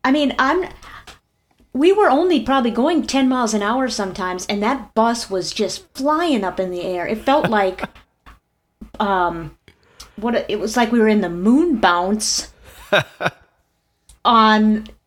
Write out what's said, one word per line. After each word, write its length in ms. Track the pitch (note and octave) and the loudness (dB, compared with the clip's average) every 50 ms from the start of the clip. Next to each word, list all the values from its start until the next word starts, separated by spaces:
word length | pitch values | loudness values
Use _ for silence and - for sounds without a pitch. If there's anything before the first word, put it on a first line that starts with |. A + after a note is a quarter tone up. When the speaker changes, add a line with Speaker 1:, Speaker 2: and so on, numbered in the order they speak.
| - | -2
Speaker 1:
I 100 | C4 C4+ | 0 0
mean, 220 | D4+ D4 B3+ - - | 2 0 0 0 0
I'm, 320 | C4 C4+ D#4 F#4 F4+ - - - - - - - - - - - _ _ _ _ _ _ _ _ _ _ - | 0 0 0 -2 -4 -6 -10 -16 -20 -20 -20 -20 -20 -20 -20 -20 _ _ _ _ _ _ _ _ _ _ -2
we 200 | B3+ D4 F4+ G4 | 2 4 4 4
were 160 | G#4+ G#4 D#4+ | 6 4 4
only 320 | C4 C#4+ F4 F#4 F4 B3+ | 4 4 4 2 2 0
probably 300 | G#3+ B3+ C4+ C4+ A#3+ A#3+ | 2 0 0 2 0 0
going 360 | - A3 B3 D#4+ F4 D4+ - | 0 0 0 2 2 0 0
ten 220 | - - C4+ C4 B3+ | 0 0 0 2 2
miles 240 | C4 B3+ A#3+ A3 A3+ | 2 0 0 0 0
an 80 | G#3 | -2
hour 260 | G3+ G#3 A#3 C4 C4 B3 | -2 0 0 -2 -2 -2
sometimes, 560 | A3 - G3+ F#3 F3+ - F#3 F#3 F3+ - - | -4 -4 -6 -6 -6 -6 -6 -6 -6 -6 -6
and 160 | - G#3 G#3 G#3 | -6 -4 -2 -2
that 320 | A3+ C#4 C4 G#3+ - _ | -2 -2 -4 -6 -4 _
bus 340 | A3 A3 A#3 A#3 A#3 - - | 0 2 2 0 -2 -4 -6
was 240 | G3 F#3 E3+ - - | -4 -4 -4 -4 -4
just 320 | - G#3 F3 - - - _ _ | -4 -4 -4 -4 -8 -14 _ _
flying 480 | - C4 D4 D4+ D#4+ F4 E4+ C#4 G#3+ G3 | -4 -2 0 0 2 2 0 0 0 -2
up 160 | F3+ F3 - | -2 -4 -4
in 120 | F#3 F#3 | -6 -4
the 100 | F3+ F3 | -6 -6
air. 260 | E3 F#3 F3+ F3 F3 | -6 -6 -4 -4 -4
It 120 | - A3 G#3+ | -4 -6 -4
felt 320 | - C4+ C4+ D4+ - - | 0 0 2 2 2 2
like, 320 | A3+ G#3 G3 F#3+ F#3 - - - - - - _ _ _ _ - - _ | 0 0 0 0 -2 -4 -10 -12 -12 -18 -20 _ _ _ _ -20 -20 _
Speaker 2:
<laughs> 600 | _ _ _ _ _ _ _ _ - - - - | _ _ _ _ _ _ _ _ -20 -14 -8 -4
Speaker 1:
um, 580 | G#3+ G3 G3 F#3 F3+ E3+ F3 E3 D#3+ D3+ - _ _ - _ _ _ _ _ - - - _ | -2 0 0 0 0 -2 -2 -6 -10 -12 -16 _ _ -20 _ _ _ _ _ -20 -20 -20 _
what 180 | - G#3+ A#3+ A#3 | -8 -4 -2 -2
it, 120 | - - - | -2 -2 -2
it 80 | G#3 G#3+ | -4 -4
was 160 | - A3 A3 | -4 -2 0
like 160 | B3 A#3 A3+ | 0 0 2
we 80 | A#3+ A#3 | 2 2
were 100 | G#3+ A3 | 4 4
in 120 | G#3+ G#3 | 4 2
the 80 | F#3 F3 | 2 0
moon 480 | E3+ F3 F#3 A3 B3+ D4 F4 F4 C#4+ | -2 -2 0 2 2 2 2 0 0
bounce 760 | A3 - F3+ F3 F3 F3+ F#3+ G#3 G#3+ - - - - - - - _ - - - - - - | 2 2 2 2 2 0 0 -2 -2 -2 -4 -4 -6 -6 -10 -16 _ -20 -20 -20 -20 -4 0
Speaker 2:
<laughs> 1300 | - F#3 - - - - - - - _ _ _ _ _ _ _ _ _ _ _ _ _ _ - - _ - | 0 0 0 -2 -6 -6 -6 -6 -6 _ _ _ _ _ _ _ _ _ _ _ _ _ _ -20 -18 _ 0
Speaker 1:
on, 640 | B3 A#3 A3+ A3 G#3+ G#3+ G#3+ G#3+ G#3+ G#3+ G#3+ G#3+ - - _ _ | 2 4 6 6 6 6 4 4 2 2 0 -2 -8 -18 _ _